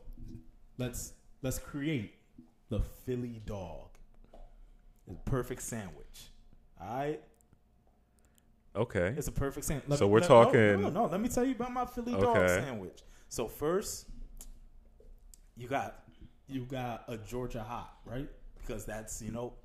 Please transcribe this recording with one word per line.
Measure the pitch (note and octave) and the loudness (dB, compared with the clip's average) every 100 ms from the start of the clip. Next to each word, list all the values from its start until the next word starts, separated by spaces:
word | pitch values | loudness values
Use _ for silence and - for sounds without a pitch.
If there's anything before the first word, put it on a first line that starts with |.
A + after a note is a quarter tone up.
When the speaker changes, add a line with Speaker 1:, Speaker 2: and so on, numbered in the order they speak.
| - - A2+ A#2+ - - - - | -14 -12 -12 -14 -18 -20 -16 -8
Speaker 1:
let's, | B2 - - - - - | -6 -6 -10 -14 -20 -8
let's | C3 B2 | -6 -6
create | - D3 C#3+ D3 F#2+ - _ - - _ - | -8 -6 -2 -2 -4 -12 _ -20 -20 _ -4
the | G#2+ - - - | -2 -2 -6 -6
Philly | B2 B2 A#2 G#2+ | -4 -6 -8 -10
Dog. | G2+ F2 C#2+ - - - - - - - - - - - - - | -8 -8 -12 -16 -20 -20 -20 -20 -20 -20 -20 -20 -20 -20 -20 -14
The | F#2 | -10
perfect | - C3 A#2+ B2+ | -2 -2 -2 -6
sandwich. | - A#2 F#2+ D#2 - - - - - - - - | -8 -8 -10 -12 -18 -18 -20 -20 -20 -20 -20 -14
All | F#2 B2 | -6 -4
right? | D3 D#3 - - _ - _ _ _ _ _ _ _ _ _ _ - G2 | -4 -4 -10 -20 _ -20 _ _ _ _ _ _ _ _ _ _ -6 -2
Speaker 2:
Okay. | A#2+ G2+ F2+ D3 | 0 0 0 0
Speaker 1:
It's | C3+ | -4
a | |
perfect | - C#3 C#3 - | -2 -2 -4 -4
sandwich. | D3 C#3 C#3+ | -4 -2 4
Speaker 2:
So | G2+ | 6
we're | A2 | 8
Speaker 1:
no, | - | 12
Speaker 2:
talking | A#2+ A#2 C3 | 12 12 10
Speaker 1:
no, | G#2+ G2+ | 8 6
no, | G2+ | 4
no. | - A3 | 2 0
Let | F3+ | 0
me | A#3+ | 0
tell | - B3+ | 0 0
you | A3 | 0
about | B3 | -4
my | B3+ B3 | -4 -4
Philly | - A#3+ | -6 -4
Dog | A#3+ G#3+ A3+ | 2 4 6
Speaker 2:
Okay. | F2+ F2+ C#3+ | 6 4 0
Speaker 1:
sandwich. | A2+ F#2 - - - - | -6 -10 -14 -20 -20 -10
So | - A2+ | -6 -6
first, | - D3 F#3 G#3+ - - - - - - - - - - - - - - - - - | -4 -2 -2 -2 -8 -12 -14 -14 -14 -18 -18 -20 -20 -20 -20 -20 -20 -20 -20 -20 -16
you | B2 | -4
got, | C3+ G#2+ - - - - - - | -4 -4 -10 -20 -20 -20 -20 -10
you | C3+ B2 | -8 -6
got | C3 B2 A2+ - | -6 -6 -6 -8
a | A#2 | -10
Georgia | G2+ B2 B2 B2 | -8 -8 -6 -8
hot, | A2 A#2 F2+ - F#2+ | -8 -10 -12 -16 -10
right? | A#2+ C#3+ - - - | -8 -8 -12 -18 -12
Because | - A2 A2 | -10 -8 -8
that's, | A2 A2 - | -10 -10 -10
you | G#2+ | -8
know, | A2+ B2 - | -6 -8 -10